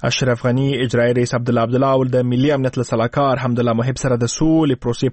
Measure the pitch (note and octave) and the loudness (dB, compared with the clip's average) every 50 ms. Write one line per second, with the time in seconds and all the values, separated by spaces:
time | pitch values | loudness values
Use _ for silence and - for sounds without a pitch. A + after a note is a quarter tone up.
0 | - B2 - - C#3 B2+ A#2+ A#2+ - B2 A#2+ C3 C#3 C#3 C#3 A#2 C3 B2 A#2+ A#2+ | -4 -4 -2 0 0 0 0 0 0 0 0 2 0 0 0 -2 -2 0 0 2
1 | A#2+ A#2+ A#2+ B2 B2 A#2+ - A#2+ A#2+ A#2+ A#2+ A#2 A2+ A2+ B2 B2+ C#3 C3+ C3+ C3 | 2 2 2 0 0 0 -2 -2 -2 0 0 0 0 0 2 2 2 2 2 2
2 | C3 B2+ B2+ B2+ B2+ B2 B2 B2 C3+ D3 D3 C3+ C3 B2+ - C3 A#2+ - B2 A2 | 0 0 0 0 0 0 0 2 2 2 2 0 0 -2 -2 -4 -4 -2 -2 -2
3 | A2+ A#2+ - D3 C#3+ C3+ C3 B2+ B2+ B2+ A#2+ A#2+ A#2+ A#2+ A2+ A2+ A#2 C3+ C3 - | -2 -2 0 0 0 0 0 0 -2 -2 0 0 0 0 0 0 -2 -2 -4 -2
4 | - C3+ B2 A#2 A#2+ A2+ - - D#3 D#3+ D#3+ D#3+ D#3+ C#3+ B2+ - - B2 A#2 - | -2 -2 0 0 -2 -4 -2 0 2 2 4 4 2 2 0 -2 -2 -4 -2 -2
5 | C#3 B2+ | -2 -2